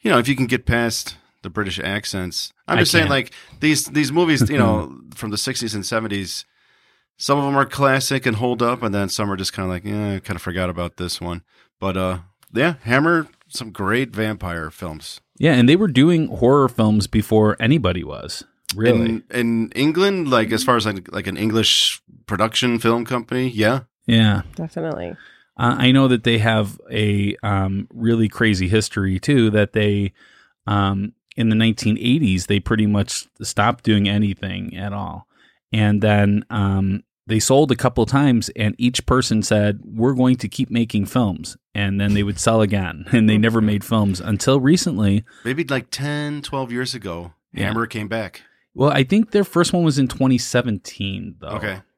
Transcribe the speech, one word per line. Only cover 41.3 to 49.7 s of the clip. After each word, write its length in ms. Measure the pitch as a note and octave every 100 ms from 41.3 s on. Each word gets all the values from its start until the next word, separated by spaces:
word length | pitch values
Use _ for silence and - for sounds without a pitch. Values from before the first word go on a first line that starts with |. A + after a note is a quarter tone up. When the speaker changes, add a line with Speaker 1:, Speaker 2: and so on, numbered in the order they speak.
| F2 - - _
Speaker 2:
And 260 | G#2 G2+ G2
then 140 | G2+
they 80 | G#2
would 140 | G2+ G2+
sell 200 | - A2+
again, 440 | G#2 G2+ F#2 D2 -
<laughs> 40 |
and 160 | A#2+ A2
they 80 | G#2+
never 220 | A2+ A2+
made 240 | G#2+ G#2
films 360 | - A2+ G2+ F2+
until 380 | - G2+ - C#3
recently. 640 | C3 F3 - G#2+ G2+ G2+ G#2+ -
Speaker 1:
Maybe, 180 | A#2 C3+
like, 260 | E3+ C3+ B2
ten, 500 | - C#3+ D3 D3 D3
twelve 300 | C#3+ C#3 B2+
years 200 | A#2+ B2+
ago, 400 | B2+ G2 E2+ E2+ _ _
Speaker 2:
Yeah. 140 | - G2+
Speaker 1:
Hammer 200 | A2 A#2
came 220 | A2+ G#2
back. 340 | A2+ G2 - _ _ _
Speaker 2:
Well, 160 | - C#3
I 120 | C#3+
think 260 | C3 G3+ A3
their 120 | G#3
first 280 | F#3+ E3+ E3+